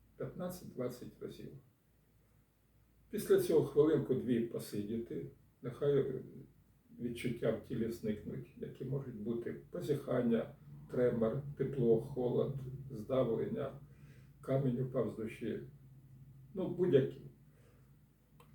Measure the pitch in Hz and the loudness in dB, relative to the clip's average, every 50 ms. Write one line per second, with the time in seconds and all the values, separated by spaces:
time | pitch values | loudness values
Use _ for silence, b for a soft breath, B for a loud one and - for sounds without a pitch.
0 | _ _ _ - - 135 - 175 180 180 - - - 107 - 127 123 113 - - | _ _ _ -10 -10 -8 -8 -8 -8 -8 -8 -10 -14 -12 -8 -6 -6 -6 -6 -8
1 | - - - - - - - - 104 - - - - _ _ _ _ _ _ _ | -14 -16 -14 -12 -12 -12 -12 -12 -14 -14 -16 -16 -20 _ _ _ _ _ _ _
2 | _ _ _ _ _ _ _ _ _ _ _ _ _ _ _ _ _ _ _ _ | _ _ _ _ _ _ _ _ _ _ _ _ _ _ _ _ _ _ _ _
3 | _ - - - - - 196 - - - 160 147 - - - 147 151 156 156 131 | _ -8 -6 -2 4 6 6 6 6 6 6 6 4 4 6 6 6 6 6 4
4 | - - 127 - 107 123 120 117 117 - - - - - 113 104 101 107 113 117 | 4 2 0 0 2 2 2 2 2 0 -4 -6 -8 -6 -6 -6 -4 -4 -4 -4
5 | 117 - - - - - - - _ _ _ _ - 131 - - 147 143 143 135 | -4 -6 -6 -8 -8 -8 -12 -18 _ _ _ _ -10 -10 -6 0 2 4 4 4
6 | - - - - - - - - - - - - - _ _ _ _ - - - | 4 2 -2 -6 -8 -12 -14 -16 -18 -18 -20 -20 -20 _ _ _ _ -20 -10 -6
7 | 120 120 117 - - - - - - 117 110 - - - 127 110 113 - - - | -6 -6 -4 -4 -4 -4 -4 -2 0 -2 -2 -2 -4 -6 -4 -2 -2 -2 -4 -4
8 | - 107 104 - - - - - - - - - - - - - 123 123 139 143 | -2 -4 -4 -4 -6 -8 -8 -8 -10 -12 -12 -12 -12 -10 -10 -8 -6 -4 -4 -4
9 | - 127 107 104 104 117 117 117 - - - - - - - 175 175 - 131 - | -4 -6 -8 -6 -4 -4 -4 -4 -4 -6 -8 -10 -10 -10 -8 -4 -2 0 0 0
10 | - 135 127 123 120 117 117 113 - - - - - - - - - - - 127 | -2 0 0 2 4 4 4 2 2 -2 -8 -16 -20 -20 -18 -18 -12 -4 0 2
11 | 123 120 107 110 110 110 131 139 - - - - 135 - - 123 117 113 113 117 | 4 4 4 4 2 2 0 0 -4 -4 -4 -2 -2 -2 0 4 6 6 6 6
12 | - - - 127 123 120 - 113 - - - - - - - - - - 117 104 | 4 0 -4 -2 0 2 2 2 0 0 -2 -6 -6 -8 -10 -10 -10 -10 -10 -8
13 | 104 - 131 131 120 113 113 - - - 113 - - - - - - B B B | -4 0 2 2 4 2 2 0 0 -2 -2 -2 -4 -4 -6 -10 -16 B B B
14 | B B B B B B B - - 139 135 139 143 127 120 127 131 - - 131 | B B B B B B B -10 -2 0 2 2 4 2 2 0 0 0 0 0
15 | 107 104 - 113 110 - - - 117 104 - - - - - - - - - - | 0 0 -2 -6 -6 -8 -6 -6 -4 -4 -4 -4 -6 -10 -16 -20 -20 -20 -20 -20
16 | - - - - - - - - - - - 185 180 - 175 175 180 - 135 135 | -20 -20 -20 -20 -20 -20 -20 -20 -18 -10 -6 -4 -4 -2 0 2 4 6 8 6
17 | - - - - - - - - - - b b b b b b b b b b | 6 4 0 -8 -14 -18 -18 -20 -20 -20 b b b b b b b b b b
18 | - _ _ _ _ _ - - - - | -20 _ _ _ _ _ -20 -20 -20 -10